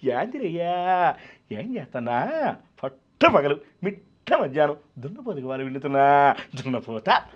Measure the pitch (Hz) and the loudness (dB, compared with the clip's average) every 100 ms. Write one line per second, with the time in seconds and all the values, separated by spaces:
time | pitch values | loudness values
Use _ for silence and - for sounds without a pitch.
0 | 131 120 196 269 220 170 170 180 180 185 | -2 -2 -4 -6 -6 -4 -4 -2 0 2
1 | 170 139 - - _ 104 196 254 131 127 | 2 0 -10 -20 _ -10 -8 -10 -8 -8
2 | 117 120 180 320 269 120 _ _ 135 - | -4 -2 -2 -2 -4 -6 _ _ -12 -12
3 | _ _ 330 220 143 139 - _ 185 202 | _ _ 4 4 2 -2 -6 _ -8 -8
4 | _ _ - 370 180 131 147 147 _ - | _ _ -2 0 0 2 0 0 _ -14
5 | 127 220 247 160 127 131 135 135 147 139 | -14 -12 -10 -8 -6 -6 -6 -6 -2 4
6 | 139 143 139 - - 135 127 123 - 113 | 6 6 6 2 -4 -12 -6 -6 -4 -8
7 | 180 240 - | 0 0 0